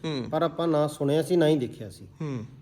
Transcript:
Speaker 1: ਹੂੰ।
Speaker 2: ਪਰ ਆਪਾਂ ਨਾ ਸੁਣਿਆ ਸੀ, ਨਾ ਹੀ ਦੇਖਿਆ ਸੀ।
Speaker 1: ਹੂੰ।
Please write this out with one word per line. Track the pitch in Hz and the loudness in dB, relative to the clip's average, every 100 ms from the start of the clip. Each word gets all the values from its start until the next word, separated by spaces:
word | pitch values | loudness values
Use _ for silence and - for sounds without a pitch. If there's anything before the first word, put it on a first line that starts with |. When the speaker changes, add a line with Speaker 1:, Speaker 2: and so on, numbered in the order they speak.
Speaker 1:
ਹੂੰ। | 160 139 110 | -6 -4 -2
Speaker 2:
ਪਰ | 156 | 0
ਆਪਾਂ | 165 160 170 | 0 0 0
ਨਾ | 151 151 | 2 0
ਸੁਣਿਆ | 147 139 156 | 0 0 2
ਸੀ, | 160 175 | 2 4
ਨਾ | 151 | 4
ਹੀ | 156 | 4
ਦੇਖਿਆ | 117 - 104 | 0 -8 -14
ਸੀ। | - 101 - | -14 -20 -10
Speaker 1:
ਹੂੰ। | 156 123 107 - | -8 -8 -10 -16